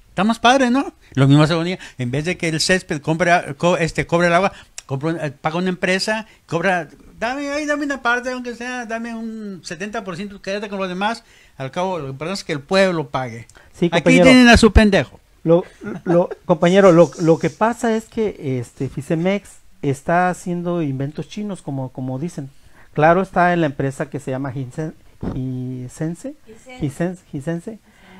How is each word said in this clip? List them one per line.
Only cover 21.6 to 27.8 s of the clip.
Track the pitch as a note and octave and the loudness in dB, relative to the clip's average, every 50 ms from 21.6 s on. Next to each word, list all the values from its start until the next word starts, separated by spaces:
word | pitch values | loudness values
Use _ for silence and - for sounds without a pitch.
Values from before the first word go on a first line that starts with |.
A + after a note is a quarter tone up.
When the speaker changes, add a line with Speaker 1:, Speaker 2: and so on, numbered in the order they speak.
Speaker 2:
como, | - - C#3 C3+ C3 B2+ | -10 -8 -8 -8 -8 -8
como | - - B2+ C3 B2+ C3 | -8 -8 -8 -8 -6 -6
dicen. | D3 F3 - - C#3+ C3+ - - - - - - - - - | -8 -8 -8 -10 -12 -12 -14 -20 -20 -20 -20 -20 -20 -8 -2
Claro, | - D3 D#3+ E3+ F#3 | 2 4 4 4 4
está | F#3+ F#3 - F#3 F3 F3+ F3 | 2 0 0 0 2 2 2
en | F3 | 2
la | E3 D3 | 0 0
empresa | C#3 - C#3 C3+ C3+ - D#3+ C3+ | -2 -2 -4 -4 -4 -6 -8 -8
que | - C#3+ | -8 -10
se | - - | -8 -6
llama | C3 C3 C#3 C#3 | -6 -6 -6 -6
Gisen-, | A2 C3+ C3+ A#2+ B2 - D#3+ D#3 - - - - - - - - A2+ | -8 -8 -10 -10 -8 -8 -8 -8 -10 -14 -20 -20 -16 -12 -10 -8 -6
Gisense, | C3+ B2+ C3 B2+ B2+ B2+ B2+ B2+ B2+ B2 B2 - - D#3+ D#3 E3+ - - C4+ D4 - _ | -6 -6 -6 -6 -8 -8 -8 -10 -10 -12 -14 -10 -8 -8 -8 -8 -8 -10 -14 -14 -16 _
Speaker 3:
Gisense. | - G#3+ - - - B3+ B3+ | -20 -20 -20 -20 -20 -12 -8
Speaker 2:
Gisense, | G3+ C#3 C3+ - E3+ F3+ F#3 F3+ _ _ | -8 -6 -4 -4 -4 -6 -6 -8 _ _
Gisense. | - D3 C3+ E3 E3 E3+ E3 A3+ A3+ G3+ | -12 -10 -8 -6 -6 -6 -8 -10 -14 -16